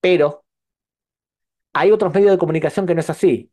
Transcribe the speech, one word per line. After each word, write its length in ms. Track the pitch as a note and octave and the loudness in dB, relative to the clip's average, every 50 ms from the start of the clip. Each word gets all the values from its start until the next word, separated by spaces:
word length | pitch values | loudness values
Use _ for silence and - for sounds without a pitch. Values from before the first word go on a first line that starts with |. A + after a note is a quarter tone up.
Pero 440 | - F3+ F3+ E3 D3 D3 D3 - _ _ _ _ _ _ _ _ _ _ _ _ _ _ _ _ _ _ _ _ _ _ _ _ _ _ _ | 0 0 0 0 0 -2 -4 -8 _ _ _ _ _ _ _ _ _ _ _ _ _ _ _ _ _ _ _ _ _ _ _ _ _ _ _
hay 200 | C#3 D#3 F#3+ G#3+ | -2 2 2 2
otros 200 | G#3+ G#3+ F3+ D#3 | 2 0 -2 0
medios 200 | G3 G3+ G3+ G3 | 2 4 4 4
de 60 | F#3 | 2
comunicación 480 | F3+ D#3 D#3+ D#3+ D#3 D#3 - - G3 | 0 -2 -2 -4 -4 -4 -4 -4 -2
que 80 | F3 E3+ | -2 -2
no 40 | E3 | -4
es 80 | D#3+ - | -2 -6
así 400 | D#3 - - F#3 C3 A2 - _ | -6 0 0 0 0 0 -6 _